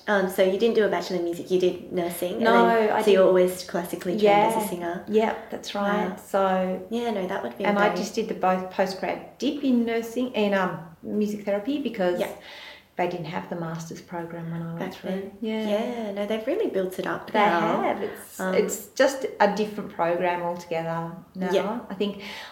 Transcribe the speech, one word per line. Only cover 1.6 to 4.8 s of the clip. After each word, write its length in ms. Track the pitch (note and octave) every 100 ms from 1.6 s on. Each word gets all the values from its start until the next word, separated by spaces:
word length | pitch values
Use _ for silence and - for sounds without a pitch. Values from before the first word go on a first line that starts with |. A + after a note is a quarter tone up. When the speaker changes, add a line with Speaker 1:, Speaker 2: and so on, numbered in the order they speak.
| F3+ - -
Speaker 1:
nursing, 420 | F3+ F3 F3 F3+
and 100 | G#3
Speaker 2:
No, 220 | A3+ A#3 A#3
Speaker 1:
then, 220 | A3+ G#3+
Speaker 2:
I 120 | -
Speaker 1:
so 80 | G#3+
you're 120 | F#3+
Speaker 2:
didn't. 40 | F#3+
Speaker 1:
always 380 | F#3 F3+ F#3
classically 480 | - - F3+ - F#3 G#3
trained 100 | G#3
as 240 | G3+ A3 A3+
a 40 |
Speaker 2:
Yeah. 60 | G3+
Speaker 1:
singer? 360 | F3